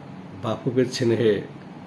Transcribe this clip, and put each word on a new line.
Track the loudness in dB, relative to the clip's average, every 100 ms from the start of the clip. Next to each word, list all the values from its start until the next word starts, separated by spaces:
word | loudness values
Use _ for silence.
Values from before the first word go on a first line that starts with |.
| -16 -16 -14 -8
বাফুফের | -4 -2 0 2 2
স্নেহে | 2 2 6 6 4 0 -12 -16 -16